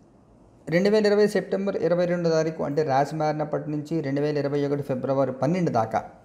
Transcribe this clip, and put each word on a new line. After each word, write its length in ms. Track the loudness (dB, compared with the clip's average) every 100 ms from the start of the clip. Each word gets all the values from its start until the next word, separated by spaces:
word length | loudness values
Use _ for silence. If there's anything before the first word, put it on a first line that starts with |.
| _ _ _ -20 -20 -18 -2
రెండు 200 | 2 4
వేల 160 | 4 4
ఇరవై 220 | 4 4
సెప్టెంబర్ 500 | 2 -2 -2 -2 -2
ఇరవై 280 | 0 0 0
రెండు 240 | 0 0
తారీఖు 340 | 0 0 -4
అంటే 200 | -4 -2
రాశి 320 | 2 2 0 0
మారినప్పటి 560 | -2 -2 -4 -4 -4
నుంచి 300 | -6 -4 -4
రెండు 200 | -2 -2
వేల 160 | 0 0
ఇరవై 300 | 0 0 0
ఒకటి 140 | -2
ఫిబ్రవరి 500 | -2 -4 0 0 0
పన్నెండు 380 | 0 0 2 2
దాకా 340 | 2 2 -2 -4 -14